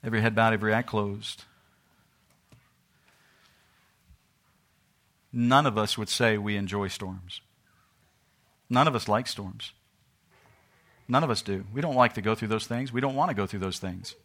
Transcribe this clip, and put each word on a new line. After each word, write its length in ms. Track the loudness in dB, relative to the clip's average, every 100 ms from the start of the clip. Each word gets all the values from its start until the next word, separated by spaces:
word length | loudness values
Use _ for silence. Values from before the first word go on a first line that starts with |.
every 180 | -2 2
head 140 | 2 4
bowed, 180 | 4
every 180 | 4 2
eye 120 | 2
closed, 640 | 0 -2 -2 -4 -10 -14 -18 _ _ _ _ _ _ _ _ _ _ -20 _ _ _ _ _ _ _ _ _ _ _ _ _ _ _ -20 _ _ _ _ _ _ _ _ _ _ _
none 320 | 0 4 6 4
of 140 | 2
us 180 | 0 -2
would 120 | -4
say 280 | 2 2 2
we 200 | 0 -2
enjoy 320 | -2 -2 -4
storms. 520 | -6 -10 -10 -12 -18 _ _ _ _ _ _ _ _ _ _ _ _ _
None 180 | 4 4
of 60 |
us 140 | 2 2
like 180 | 0 0
storms. 460 | -8 -10 -12 -16 -18 _ _ _ _ _ _ _ _ _ _ _ _ 0
None 160 | 2
of 80 | 2
us 100 | -2
do. 240 | -2 -6 -6
We 80 | -6
don't 140 | -2 4
like 180 | 4
to 80 | 4
go 140 | -2 -2
through 140 | 0
those 180 | -2 -2
things. 260 | -6 -4
We 80 | -2
don't 140 | -2 0
want 140 | 0
to 60 | 0
go 120 | -4
through 140 | -2
those 180 | -6 -6
things. 340 | -8 -8 -12 -18